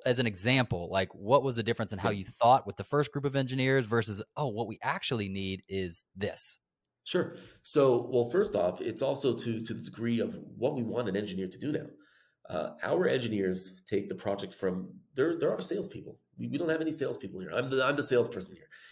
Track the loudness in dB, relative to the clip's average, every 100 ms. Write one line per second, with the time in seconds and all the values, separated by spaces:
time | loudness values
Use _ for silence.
0 | 2 2 2 0 4 4 4 0 0 0
1 | 0 -4 4 4 4 0 0 -2 -4 -2
2 | 0 0 -4 4 6 6 4 -8 -2 0
3 | 0 -2 -2 0 0 2 4 4 4 2
4 | 2 -4 -8 -4 -4 -2 -6 -4 -4 -4
5 | -2 -2 -2 -2 -2 -4 -4 -4 -4 -6
6 | -14 -6 -4 -4 -8 -10 _ _ _ _
7 | -4 -2 -2 -6 -18 -16 -2 4 6 4
8 | 2 2 2 2 2 2 0 0 -4 -2
9 | -2 2 0 0 -2 -4 -6 -8 -10 -4
10 | 0 0 0 -4 -14 -2 -2 0 -2 -2
11 | 0 -2 -2 -4 -6 -6 -4 -4 -6 -14
12 | _ _ _ _ -8 -4 -4 -6 -2 2
13 | 2 2 0 0 0 -2 -6 -16 -4 -2
14 | -2 -4 -4 -4 -6 -4 -2 -2 -6 -14
15 | -8 0 0 2 0 -2 -2 -4 -4 -10
16 | -14 -18 _ -10 -6 -2 0 0 -2 -2
17 | -4 -4 -10 -10 -4 -4 0 2 2 2
18 | 4 4 4 -2 -10 -14 -20 -20 -14